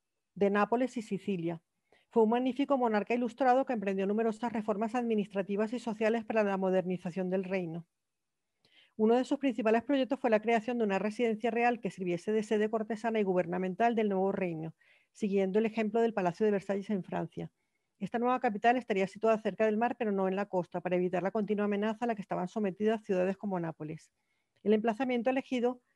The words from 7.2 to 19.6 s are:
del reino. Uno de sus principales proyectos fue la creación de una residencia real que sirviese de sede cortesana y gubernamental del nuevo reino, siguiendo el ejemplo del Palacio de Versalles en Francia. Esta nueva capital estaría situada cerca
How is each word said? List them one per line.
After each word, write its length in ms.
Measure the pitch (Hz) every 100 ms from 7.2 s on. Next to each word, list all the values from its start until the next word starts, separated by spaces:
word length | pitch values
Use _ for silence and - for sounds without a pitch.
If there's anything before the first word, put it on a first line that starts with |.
| 180
del 140 | 190
reino. 420 | 185 190 170 170 - _ _ _ _ _ _ _ _ _ _ -
Uno 180 | 214
de 100 | 240
sus 140 | 254 285
principales 460 | 277 247 220 220
proyectos 340 | 240 285 254 262
fue 120 | 247
la 120 | 214
creación 360 | 214 233 226 240
de 60 |
una 140 | 214 190
residencia 540 | 208 214 233 214 240
real 260 | 226 240 240
que 120 | 196
sirviese 400 | - 180 175 -
de 100 | 220
sede 260 | 214 214 214
cortesana 520 | 220 214 220 233 220
y 20 |
gubernamental 720 | 196 180 170 180 185 180 233
del 140 | 226 214
nuevo 240 | 190 190
reino, 420 | 196 185 160 160 - _ _ _
siguiendo 480 | - 214 196 190 202
el 60 | 226
ejemplo 340 | 220 214 226
del 120 | 226
Palacio 320 | 220 180 160
de 60 | 214
Versalles 400 | 202 - 202 190
en 140 | 202
Francia. 480 | 170 170 165 - 165 _ _ _ _ -
Esta 180 | 196 233
nueva 220 | 247 254
capital 360 | 254 208 233 254
estaría 300 | - 196 190
situada 320 | 202 226 220
cerca 280 | 220 185